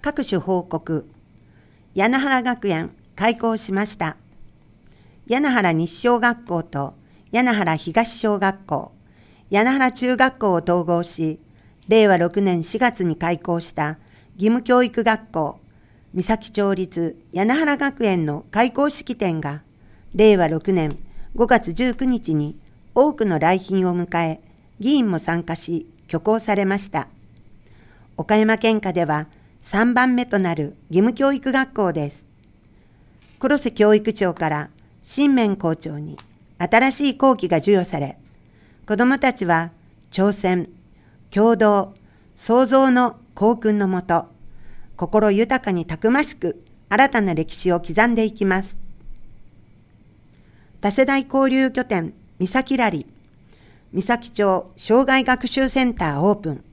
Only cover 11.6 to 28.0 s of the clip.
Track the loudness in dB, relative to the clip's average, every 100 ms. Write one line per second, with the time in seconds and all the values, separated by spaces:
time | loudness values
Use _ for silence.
11.6 | -20 _ 2 6 6 4 2 2 0 0
12.6 | -4 -2 -2 0 -4 -2 -4 -4 -4 -4
13.6 | -4 -6 -6 -6 -16 _ _ -2 0 0
14.6 | 2 2 2 0 0 -2 -4 -4 -4 -8
15.6 | _ _ _ _ _ -6 -2 -2 -4 -4
16.6 | -2 -2 -6 -6 -6 -8 _ -4 0 0
17.6 | 0 -2 -4 -2 0 0 -2 -6 -4 0
18.6 | 0 0 -2 -2 -10 -4 -4 -4 -6 -10
19.6 | _ _ -20 -20 -10 4 6 6 2 0
20.6 | 0 0 -2 -6 -12 -12 -10 -2 2 2
21.6 | 0 -2 -2 -2 -2 -2 -2 -2 -4 -10
22.6 | -20 -20 -4 2 2 2 -2 2 2 0
23.6 | 0 -2 0 -2 -2 -2 -2 -6 -14 -20
24.6 | _ -6 0 2 2 -2 -2 -4 -4 -8
25.6 | -6 -8 -8 _ -8 -4 0 0 0 0
26.6 | 0 -2 -4 -8 -8 -16 -20 -20 -20 -20
27.6 | -20 -20 -20 -20